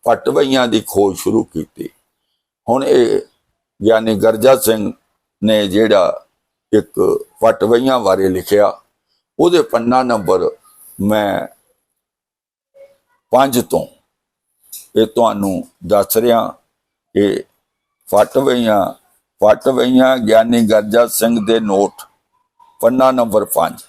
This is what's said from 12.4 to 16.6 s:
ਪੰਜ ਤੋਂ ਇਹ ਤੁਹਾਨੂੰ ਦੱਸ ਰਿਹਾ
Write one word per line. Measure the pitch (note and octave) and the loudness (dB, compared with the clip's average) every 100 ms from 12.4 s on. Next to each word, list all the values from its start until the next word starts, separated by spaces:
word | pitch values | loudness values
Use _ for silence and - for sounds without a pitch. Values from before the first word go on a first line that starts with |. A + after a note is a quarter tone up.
| _ _ _ _ - _ _ _ _ | _ _ _ _ -20 _ _ _ _
ਪੰਜ | B2 C3+ B2 | 0 0 -2
ਤੋਂ | - E2 - _ _ _ _ _ _ _ _ - - A2 | -2 -6 -6 _ _ _ _ _ _ _ _ -20 -8 -2
ਇਹ | A2 | -2
ਤੁਹਾਨੂੰ | - A2+ G#2 G2 F2+ - _ F2 | 0 -2 0 -4 -6 -10 _ -2
ਦੱਸ | G2+ G2 A2+ | -2 0 0
ਰਿਹਾ | A#2+ A#2 G#2+ - | 0 0 -2 -10